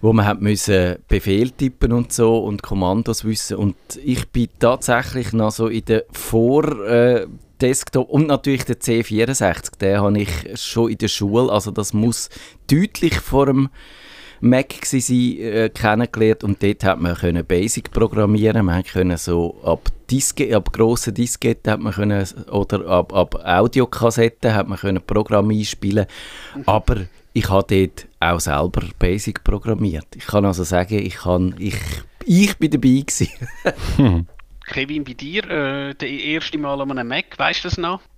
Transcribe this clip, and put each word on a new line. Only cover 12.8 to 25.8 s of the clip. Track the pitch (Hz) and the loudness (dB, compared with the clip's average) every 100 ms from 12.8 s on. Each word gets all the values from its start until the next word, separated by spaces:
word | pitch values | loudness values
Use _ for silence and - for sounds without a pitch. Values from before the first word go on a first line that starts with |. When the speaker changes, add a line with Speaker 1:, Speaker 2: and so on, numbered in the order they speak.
| 208 - 165 151 | 2 0 -2 -2
Speaker 1:
vor | - 135 139 | 0 2 4
dem | 135 135 - - - - - - - | 2 0 -4 -20 -20 -20 -20 -20 -2
Mac | 117 127 139 - | 2 2 0 -8
gsi | - 135 | -4 -2
sein, | 123 123 123 76 | 0 0 0 -2
äh, | 110 107 110 | -4 -2 -2
kennengelernt. | - 113 107 120 - 110 110 | 0 2 2 0 2 2 2
Und | 98 98 | 0 0
dort | 101 104 | 0 0
hat | - 92 | 0 0
man | 87 85 | 0 0
können | 90 85 | 0 0
Basic | 82 87 104 - - | 0 0 0 -4 -4
programmieren, | - 110 110 104 104 107 107 95 | 0 0 2 2 4 4 2 2
man | 87 | 0
hat | 92 | -2
können | - 92 87 | 0 0 0
so | - 85 85 - | -2 0 0 -4
ab | - 82 - - _ | -2 0 -2 -6 _
Diske-, | 131 - - 139 | -2 -2 -2 0
ab | 110 92 | 0 0
grossen | - 113 120 - 104 | 2 2 2 -2 -4
Disketten | 120 - 120 113 - | -4 -2 -2 -2 -2
hat | 107 | -2
man | 107 | -2
können, | 101 104 101 95 - - | -2 0 0 -4 -8 -6
oder | 101 98 104 85 | -2 0 -2 0
ab, | 92 87 | 0 2
ab | 95 87 - | 0 0 -2
Audiokassetten | - 90 117 131 120 - 117 113 117 - 117 | 0 4 4 2 0 2 0 4 2 2 0
hat | 107 98 | 0 -2
man | 98 | -4
können | 104 92 | -2 -4
Programme | - 104 107 107 101 107 | -2 -2 2 2 2 0
einspielen. | 104 - | -2 -6